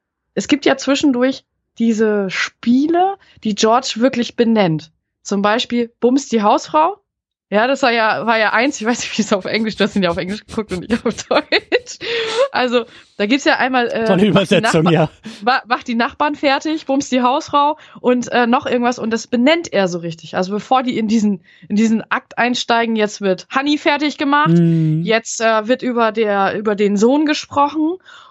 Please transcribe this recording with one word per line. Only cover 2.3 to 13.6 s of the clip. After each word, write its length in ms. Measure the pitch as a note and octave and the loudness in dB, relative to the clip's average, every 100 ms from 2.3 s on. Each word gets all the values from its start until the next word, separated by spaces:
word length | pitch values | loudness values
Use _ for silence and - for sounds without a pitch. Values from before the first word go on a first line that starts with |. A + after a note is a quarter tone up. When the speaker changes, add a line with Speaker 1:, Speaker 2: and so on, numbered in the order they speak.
| - - _ A#3 B3+ D4+ E4+ F#4+ G4 _ - G#3+ | -4 -6 _ 0 2 2 2 0 -2 _ -8 -6
Speaker 1:
die 100 | G#3 | 0
George 380 | A3 A#3+ A#3 A3 | 2 2 0 0
wirklich 380 | C4 A#3+ A#3 - | 0 0 -4 -2
benennt. 560 | A#3 A3 F#3 D#3 - _ _ _ | 2 4 2 0 -6 _ _ _
Zum 200 | - G3+ | -6 -2
Beispiel 480 | G#3 A3+ - A#3+ A#3 _ | 0 0 -2 -4 -4 _
Bums 260 | A#3+ C4+ - | 2 2 0
die 140 | A3+ | 0
Hausfrau. 560 | G#3 D4 - D#4 E4 G#4 _ _ _ _ - | 2 2 0 0 0 -2 _ _ _ _ -4
Ja, 180 | G3+ B3 | 0 0
das 160 | C4+ | 2
war 80 | B3+ | 2
ja, 340 | A#3 A3 C#3+ G#3+ | 2 0 0 0
war 140 | A3+ | 0
ja 120 | G#3 | 2
eins, 300 | - C4+ - | 2 0 -2
ich 60 | G#3+ | -4
weiß 120 | A#3+ | -4
nicht, 140 | - - | -4 -6
wie 40 | |
es 100 | - | -2
auf 140 | G3+ - | -2 -2
Englisch, 300 | G#3+ A3 - | -4 -4 -2
du 80 | |
hast 120 | F#3 G3+ | -2 0
ihn 60 | |
ja 80 | F3 | -2
auf 80 | F3+ | -2
Englisch 260 | F3 G#3+ - | -6 -10 -10
geguckt 260 | - G#3+ | -8 -6
und 80 | F3+ | -6
nicht 260 | - A#3 A#3 | -4 -4 -2
auf 80 | - - | -6 -2
Deutsch. 720 | - - - - B4 - - G#4+ A#4 A4 A4+ C#5 | -2 0 -2 0 -4 -4 -12 -6 -6 -4 -2 -2
Also, 340 | - B3 A#3+ A3+ - - - | 0 0 0 -2 -12 -16 -6
da 100 | G#3 | 0
gibt's 180 | C4+ D#4 | 0 0
ja 120 | |
einmal, 320 | B3+ | 0